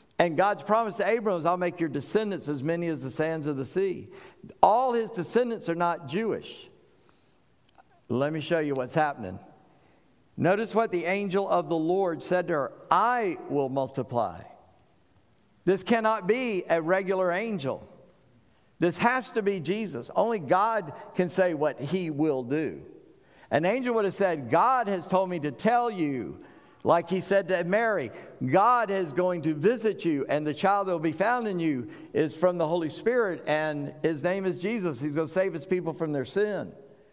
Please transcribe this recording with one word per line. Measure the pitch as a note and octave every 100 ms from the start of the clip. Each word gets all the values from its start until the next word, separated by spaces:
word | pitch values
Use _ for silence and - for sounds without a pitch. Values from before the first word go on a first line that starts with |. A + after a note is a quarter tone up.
| _ -
And | E3+ D3+
God's | G3 F#3
promise | E3 A3 A3 F#3+
to | F#3 A#3
Abram | G#3+ F3+
is, | D#3+
"I'll | F3+
make | F3+ F3
your | E3
descendants | C#3+ - G#3 A3 F3 C#3
as | D3
many | C#3 E3+ E3+
as | D3+
the | C3
sands | - D#3+ D#3+ D3
of | C#3
the | B2
sea." | F#3 G3 - G2+ - - - - -
All | E3+ A3 C4
his | A#3 A3
descendants | F3+ D#3+ A3+ B3 G#3+ E3
are | E3
not | F3 E3 C#3+
Jewish. | E3+ A3 G2 - - - - _ _ _ _ _ _ _ _ _ _ _ _ -
Let | B2 C#3+
me | D#3
show | C#3+ E3+
you | D3+
what's | C3+ B2+ E3
happening. | D3+ C#3 F#2+ F#2 - - _ _ _ _ _ _ _ -
Notice | D3 G3+ A3+
what | G3+ A3+
the | F3 E3
angel | G3 G3+ F#3+ F#3+
of | F3 D3+
the | E3
Lord | D#3 F#3 F#3+ D#3
said | - F3+ F3
to |
her, | D#3+ B2 - -
"I | F3 A3+ B3 G#3 D#3 -
will | C#3 C3+
multiply." | C3+ C3 - A#2+ A#2+ G2+ E2 - - _ _ _ _ _ _ _ _ _ _
This | F3+ F#3+
cannot | - A#3 A3 A3 F#3
be | A#3+ B3+ F#3+ -
a | E3
regular | D#3+ F#3 F#3+ F#3+ F3+
angel. | F3 A3+ G3 C3+ G#2 - - - _ _ _ _ _ _ _
This | F3 -
has | A#3 C4 -
to | A3+
be | G3+ G3
Jesus. | C#3 G#3 G#3 B2 B2+ -
Only | G#3+ A3+
God | C3 F3+ A3 A3 D#3 - - -
can | F3+
say | - F3+
what | D#3 D3+ -
he | C3+ F#3 E3+
will | C#3+ D#3 C3+
do. | A#2+ D3+ C#3 C#2+ D2 - - - _ - -
An | C#3+ E3+
angel | B3 B3 A3+
would | G3+
have |
said, | - G3 D#3 B2
"God | D#3+ A3+ C4 G#3
has | F#3+ C#3+
told | F#3 F#3+
me | F3
to | D3
tell | B2 G#3+ A#3+ A#3+
you," | G3 D3 C3 E2+ - - - - - A2+
like | E3+ -
he | F3+
said | - G3 F3
to | F3+ F3
Mary, | G#3 A3+ G3 A#2 - - - B2+
"God | E3 A3 A#3+ G#3
is | G3 E3+
going | C#3 F3+ F3
to | D#3
visit | D3+ F3+ B3 G#3+ F#3+ F3
you, | C#3+ -
and | C#3+ D3+
the |
child | C#3+ F#3 G3+ F#3+
that |
will | E3+
be | D#3+
found | - G3+ B3 A3
in | F3+
you | E3 C3 A#2 - -
is | - D#3
from | D3+ F3+ F3+
the | D#3
Holy | F3 D#3+
Spirit, | - A3 B3+ G#3 D#3+ -
and | D3+ D#3 D3 C#3+ -
his | D#3+ D3+
name | D#3+ G3 F#3+
is | D3
Jesus. | F#3+ A#3 F3 B2
He's | D3+ C#3+
gonna | D#3+
save | F#3 F#3+
his | E3 -
people | F3+ E3
from | D3+ E3
their | D3
sin." | A#2+ G3 G#3+ F#3 G#2 - - - -